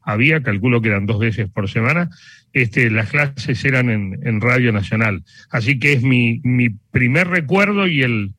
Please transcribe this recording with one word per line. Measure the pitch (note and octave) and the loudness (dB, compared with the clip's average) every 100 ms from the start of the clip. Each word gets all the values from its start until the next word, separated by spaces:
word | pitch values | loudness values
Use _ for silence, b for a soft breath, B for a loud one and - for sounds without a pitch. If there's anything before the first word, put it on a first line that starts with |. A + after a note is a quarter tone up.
había, | - G#2 C#3 D#3 | -2 2 2 2
calculo | B2 G2+ A#2+ A#2+ | 0 0 2 2
que | A2 | 2
eran | G2+ G2+ | 0 0
dos | G#2 | 0
veces | A#2 F#2+ F#2+ | 0 -2 -4
por | - G2 | -4 -4
semana, | A#2 A#2 E3 F3 B B B B | -2 0 0 -2 B B B B
este, | C#3 A#2+ C3 A#2+ | -2 0 0 0
las | A2 A2 | 0 -2
clases | D3 C#3+ C#3 - B2+ | -2 -2 -4 -6 -2
eran | C#3 C3 B2 | 0 0 0
en, | G#2+ G2 F#2+ | 0 -4 -6
en | A#2+ G#2+ | -4 0
Radio | A#2 B2+ A#2+ | 0 2 2
Nacional. | G#2 F2+ A2 A2+ F#2 B B B | 0 -2 0 0 -2 B B B
Así | A#2+ G#2+ C3 | -4 0 0
que | C#3+ | 2
es | C#3 | 2
mi, | C3 B2+ A#2+ A#2 | 2 2 2 0
mi | B2 B2 A#2+ | 0 0 0
primer | G2+ _ C3+ B2 D3 F3+ | -4 _ 0 2 2 0
recuerdo | F3+ C#3 F#3+ G3+ G3+ F#3+ | -2 0 0 2 0 0
y | D3 | 0
el | B2+ A2 G2 | 0 -2 -4